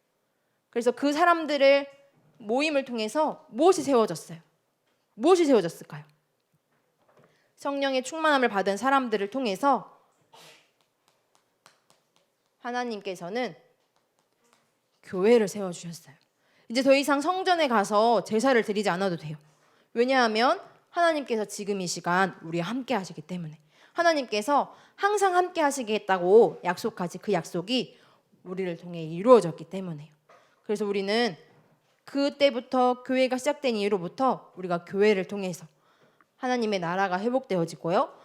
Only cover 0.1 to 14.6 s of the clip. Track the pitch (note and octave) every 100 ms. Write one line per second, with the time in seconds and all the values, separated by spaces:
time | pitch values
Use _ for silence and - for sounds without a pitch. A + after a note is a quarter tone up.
0.1 | _ _ _ _ _ _ A#3+ A#3 A#3+ C#4
1.1 | D4 F4 E4+ D4+ C#4+ C#4 C#4 C#4 - _
2.1 | _ _ - G#3 B3 D#4 C#4 B3+ A#3+ G#3+
3.1 | D4+ D4 F3 - A3+ E4+ F4+ C4 B3+ G#3
4.1 | D#3+ - E3 _ _ _ _ _ _ _
5.1 | - C#4 F#4 D4+ A#3+ E3+ - - D3 -
6.1 | _ _ _ _ _ _ _ _ _ _
7.1 | _ _ _ _ - C#4+ C#4 C#4 C4 B3+
8.1 | D#4+ D#4 C#4 A#3+ G3+ F#3+ G3 B3+ C#4 B3
9.1 | G#3+ G3+ C4 B3 F#3+ C#4+ A#3 D#3 _ _
10.1 | _ _ - - - _ _ _ _ _
11.1 | _ _ _ _ _ _ _ _ _ _
12.1 | _ _ _ _ _ A#3+ B3 B3 G#3 G3
13.1 | F3 F3 A#3 A#3 D#3+ _ _ _ _ _
14.1 | _ _ _ _ _